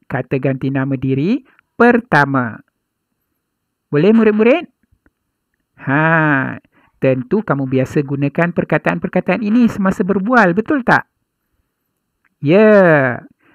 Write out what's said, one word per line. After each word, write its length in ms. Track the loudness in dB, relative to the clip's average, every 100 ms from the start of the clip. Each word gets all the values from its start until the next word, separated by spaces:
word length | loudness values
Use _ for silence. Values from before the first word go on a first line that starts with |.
| -10
kata 320 | -8 -6 -4
ganti 300 | -4 -4 -4
nama 260 | -4 -4 -4
diri 420 | -2 -2 -2 -4 _ _ _ 0
pertama. 800 | 2 2 0 0 2 0 -4 -8 -20 _ _ _ _ _ _ _ _ _ _ _ -4
Boleh 200 | 0 2 4
murid-murid? 480 | 2 2 2 2 -2 _ _ _ _ _ _ _ _ _ _ _
Ha, 720 | -6 -2 0 0 0 0 -4 -10 _ _ _ -4
tentu 400 | -2 -2 -2 -4
kamu 240 | -2 -4 -2
biasa 360 | -2 -2 -4 -4
gunakan 480 | -4 -4 -2 -2 -2
perkataan-perkataan 880 | -2 -2 -2 -6 -4 -4 -2 -4
ini 240 | 0 2 2
semasa 400 | 0 -4 -2 -2
berbual, 480 | -2 0 2 2 0
betul 240 | -2 -2
tak? 320 | 0 -2 -2 _ _ _ _ _ _ _ _ _ _ _ _ -8
Ya, 800 | 0 4 6 6 4 4 0 -4 -12 _ _